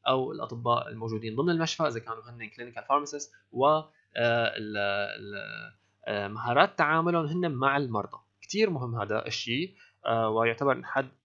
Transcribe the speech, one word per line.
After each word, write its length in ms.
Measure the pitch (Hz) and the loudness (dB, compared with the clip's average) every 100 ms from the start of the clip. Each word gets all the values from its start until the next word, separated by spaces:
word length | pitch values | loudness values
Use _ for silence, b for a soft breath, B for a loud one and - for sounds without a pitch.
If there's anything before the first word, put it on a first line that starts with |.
| - | 2
أو 240 | 131 127 | 0 0
الأطباء 560 | 107 - 117 117 120 - | -6 -8 -4 0 0 0
الموجودين 460 | 110 113 110 110 | -8 -6 -4 -4
ضمن 140 | 113 170 | 0 0
المشفى 380 | 165 160 - 156 | 2 0 0 -2
إذا 120 | 113 | -2
كانوا 300 | 117 113 117 | -8 -12 -12
هن 200 | 117 110 | -14 -14
كلينيكال 340 | - 120 117 | -12 -12 -12
فارماسيست، 500 | - 139 147 147 - b b | 0 0 0 -10 -12 b b
و، 140 | 123 135 | 4 6
آه، 160 | 156 156 b b - | 4 0 b b 0
ال-، 600 | 117 117 117 - 107 104 | 2 2 0 -2 -6 -2
ال-، 960 | 101 98 101 101 104 101 - - 55 _ _ _ | 0 0 -4 -8 -10 -10 -10 -12 -14 _ _ _
آه، 220 | - 104 101 | -4 -4 -4
مهارات 500 | 110 117 127 196 - | -4 2 6 4 4
تعاملهم 480 | 151 160 170 170 | 4 4 4 2
هن 260 | 151 175 170 | 0 0 -2
مع 260 | 127 135 143 | 2 2 2
المرضى. 400 | 131 110 98 - _ _ | 0 -2 -4 -12 _ _
كتير 280 | - 196 214 | -6 2 2
مهم 260 | 151 123 | 2 -4
هذا 300 | 117 101 107 | -4 -2 -2
الشيء، 500 | 117 - 117 123 185 b b b | -2 -6 -2 -2 -4 b b b
آه، 240 | - 113 113 | 0 2 2
ويعتبر 460 | 110 117 113 139 | 4 2 2 0
من 80 | 127 | 0
أحد 240 | - 135 131 _ | 0 -2 -4 _